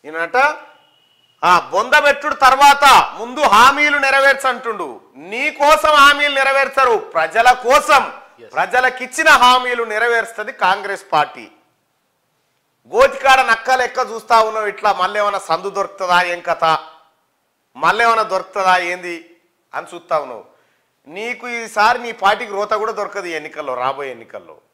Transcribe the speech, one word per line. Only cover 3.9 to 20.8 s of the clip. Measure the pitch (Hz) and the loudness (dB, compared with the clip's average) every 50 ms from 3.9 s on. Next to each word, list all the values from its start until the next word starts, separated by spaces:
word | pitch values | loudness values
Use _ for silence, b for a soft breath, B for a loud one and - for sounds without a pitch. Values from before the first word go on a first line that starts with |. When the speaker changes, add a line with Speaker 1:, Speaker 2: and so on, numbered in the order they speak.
| 285 285 | 0 0
Speaker 1:
నెరవేర్చంటుండు. | 277 269 262 269 269 277 269 262 - 262 247 240 - 233 220 196 175 139 117 101 _ _ _ | 0 0 0 2 2 2 0 0 -2 -4 -4 -4 -6 -10 -8 -8 -10 -12 -12 -16 _ _ _
నీ | 127 151 180 208 240 277 302 | -20 -16 -12 -10 -6 -6 -8
కోసం | 294 - 285 294 311 311 311 302 | -4 0 2 2 2 2 2 2
హామీలు | 302 294 277 285 285 285 294 294 277 | 6 6 6 6 6 2 0 -2 0
నెరవేర్చరు, | 269 269 269 269 277 277 262 - 269 269 247 226 | 0 0 0 0 0 -2 0 0 0 2 2 2
ప్రజల | 214 220 - - 165 160 160 - 226 233 254 | 0 -2 -4 -4 -4 -4 -2 0 2 4 4
కోసం. | 247 247 247 233 262 294 277 302 302 262 - 151 - - - _ _ _ | 4 2 2 2 2 2 4 4 2 2 2 0 -10 -16 -20 _ _ _
Speaker 2:
Yes. | 117 104 | -20 -10
Speaker 1:
ప్రజలకిచ్చిన | - 143 175 190 196 247 254 254 247 254 247 240 - - 320 320 | -4 -4 -4 0 0 0 0 0 -2 -4 -14 -12 -6 -2 4 4
హామీలు | 294 247 240 247 247 254 254 247 247 240 233 | 4 6 6 4 4 2 0 -2 -4 -4 -4
నెరవేరుస్తది | 220 214 214 226 240 233 233 214 - - - 214 208 | -4 -4 -2 -2 0 0 -2 -2 -4 -10 -12 -12 -12
కాంగ్రెస్ | - - 208 185 190 202 196 196 196 185 - _ - | -8 -4 -2 -2 -2 -2 -4 -10 -10 -10 -10 _ -2
పార్టీ." | 156 147 143 - 131 113 98 _ _ _ _ _ _ _ _ _ _ _ _ _ _ _ _ _ _ _ _ _ _ _ _ _ _ _ 120 143 | -2 -2 -2 -6 -20 -20 -20 _ _ _ _ _ _ _ _ _ _ _ _ _ _ _ _ _ _ _ _ _ _ _ _ _ _ _ _ 0
గోతికాడ | 220 269 269 - - - 269 262 262 | 2 2 2 2 0 2 2 2 2
నక్క | 254 233 226 226 - 262 | 4 0 0 -2 0 -2
లెక్క | 262 247 247 233 - 247 233 202 | -2 0 -2 -4 -4 -6 -6 -6
చూస్తా | 226 226 214 - 240 226 | -8 -14 -2 2 2 2
ఉన్నావు | 220 220 220 220 214 | 2 2 -2 -6 -8
ఇట్లా, | 202 196 - - 214 196 | -8 -8 -2 -2 -2 0
మళ్ళీ | 196 180 190 208 208 | 0 -4 -4 -2 -2
ఏమైనా | 208 202 196 190 | -2 -2 -4 -6
సందు | - - 160 165 170 196 | -4 -4 -6 -4 -4 -8
దొరుకుతుందా, | 190 202 196 180 - - 190 180 175 175 180 | -6 -6 -6 -6 -8 -10 -4 0 0 0 0
ఏం | 175 175 175 | -2 -6 -8
కథ, | 170 175 165 165 170 160 160 160 - - - _ _ _ _ _ _ _ _ _ _ _ _ _ _ _ _ | -4 -6 -4 -2 0 0 0 -2 -4 -12 -20 _ _ _ _ _ _ _ _ _ _ _ _ _ _ _ _
మళ్ళీ | 127 151 170 190 220 233 | -4 -2 -2 0 2 2
ఏమైనా | 233 226 226 214 | 2 2 0 -2
దొరుకుతుందా | - 185 185 190 - - 202 190 185 185 180 | -2 -4 -6 -6 -8 -8 -2 0 2 2 2
ఏంది | 175 175 180 180 175 180 170 165 165 _ _ _ _ _ _ _ _ _ - | 0 -4 -8 -8 -10 -12 -12 -12 -14 _ _ _ _ _ _ _ _ _ -14
అని | 135 170 170 180 | -14 -14 -12 -18
చూస్తా | 170 _ _ 175 156 | -20 _ _ -4 -4
ఉన్నావు. | 143 135 123 107 90 _ _ _ _ _ _ _ | -4 -6 -14 -16 -18 _ _ _ _ _ _ _